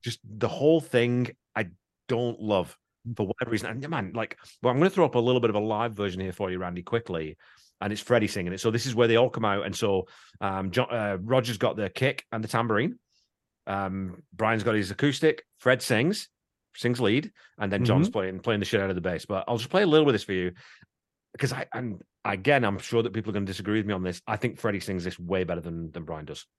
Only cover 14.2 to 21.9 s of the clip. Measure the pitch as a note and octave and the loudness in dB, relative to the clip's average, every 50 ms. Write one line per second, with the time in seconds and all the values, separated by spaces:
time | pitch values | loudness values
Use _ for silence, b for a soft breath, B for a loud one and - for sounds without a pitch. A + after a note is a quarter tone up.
14.2 | - _ - F2 A2 A2 A2+ A2 G2+ A#2+ A2 G#2+ G2+ F2+ G2+ - - D3 C#3 - | -18 _ -6 -2 0 2 2 2 0 0 0 0 0 -2 -2 0 2 0 2 4
15.2 | - D#3 D3+ - - _ _ _ - B2+ B2+ B2+ - - B2+ G#2+ B2+ E3 G#3+ - | 2 2 2 2 -6 _ _ _ 2 2 2 2 2 0 2 2 2 2 0 -2
16.2 | - _ _ _ _ _ _ _ _ _ _ - - B2 B2 A#2+ C3 - A2 C3+ | -8 _ _ _ _ _ _ _ _ _ _ -4 0 0 0 2 4 4 4 2
17.2 | D#3+ G#3+ b b b b b b G#2+ G2 G2 G2+ A#2+ A#2 G2+ C3+ E3 G#3+ - G#2+ | 0 -4 b b b b b b -4 -2 0 2 4 4 6 6 4 4 2 -2
18.2 | F#2+ F#2+ F#2 F#2 - A#2+ A2+ G#2 G2 - - G#2 G2 F#2+ F#2 F2+ E2+ F#2 F2 D#2 | -2 -2 -6 -6 -2 -2 0 0 0 0 0 0 0 0 -2 -2 -2 -2 -4 -4
19.2 | - _ G#2 F#2+ - - A#2+ A2+ A#2 B2+ - F#3 G#3 F3+ D3 D#3 D#3 C#3+ A#2+ G2+ | -4 _ -4 -4 -2 -2 -4 -4 -4 0 2 2 4 6 6 6 6 6 4 2
20.2 | - - G2 F#2 F2+ F2+ F2 B B B B B B B _ _ _ _ _ _ | 0 -2 -2 -2 -2 -2 -6 B B B B B B B _ _ _ _ _ _
21.2 | _ _ _ - - A#2 B2+ C3+ - - - - B2+ A#2 | _ _ _ -4 -4 -4 -4 -4 -8 -8 -8 -8 -6 -6